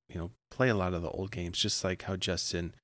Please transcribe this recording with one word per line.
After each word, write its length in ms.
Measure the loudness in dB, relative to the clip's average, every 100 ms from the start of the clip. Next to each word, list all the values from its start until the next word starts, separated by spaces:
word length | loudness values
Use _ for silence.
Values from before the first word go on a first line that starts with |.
| -10
you 80 | -6
know, 140 | -6 -10 _
play 200 | 2 4
a 60 | 4
lot 180 | 2
of 80 | 0
the 60 | -2
old 200 | -2 -4
games, 280 | -4 -2 0
just 240 | 0 2
like 200 | 0 -2
how 120 | -4 -2
Justin 580 | 0 0 0 -2 -2 -6